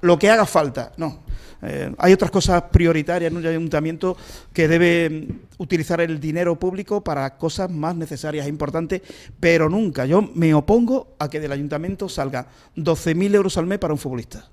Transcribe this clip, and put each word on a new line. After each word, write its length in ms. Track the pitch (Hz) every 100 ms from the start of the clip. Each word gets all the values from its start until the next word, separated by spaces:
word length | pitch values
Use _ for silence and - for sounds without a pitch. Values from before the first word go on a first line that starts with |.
"Lo 160 | 175 165
que 100 | 208
haga 160 | 220 196
falta". 460 | 165 143 123 120 -
No. 240 | 160 - - - - - -
Eh, 260 | 143 - -
hay 160 | 180
otras 180 | 190 185
cosas 320 | 196 - 175 -
prioritarias 600 | 170 165 160 151 175 165
en 60 | 170
un 80 | 165
ayuntamiento 680 | 165 165 147 156 165 185 185 - - -
que 140 | - 156
debe, 420 | 170 175 170 165
mm, 520 | 156 156 - - -
utilizar 400 | 175 170 156 170
el 180 | 170 151
dinero 380 | 156 165 175 160
público 440 | 180 190 202 208
para 340 | 175 151 135 -
cosas 320 | 165 - 185
más 260 | 160 156 170
necesarias 500 | 156 139 156 151 143
e 40 |
importantes, 520 | 147 147 160 160 185 - - - -
pero 300 | 170 165 156
nunca, 360 | 196 208 135 131
yo 160 | 190
me 320 | 214 165 160
opongo 600 | 151 151 226 240 262 - -
a 100 | 147
que 100 | 151
del 120 | 147
ayuntamiento 580 | 139 147 151 175 190 190
salga 380 | - 135 127 127 _ _ -
doce 400 | 165 160 170 165
mil 180 | 202 202
euros 220 | 190 190
al 80 | 170
mes 140 | 156
para 140 | 165
un 60 | 151
futbolista 460 | 131 123 - - -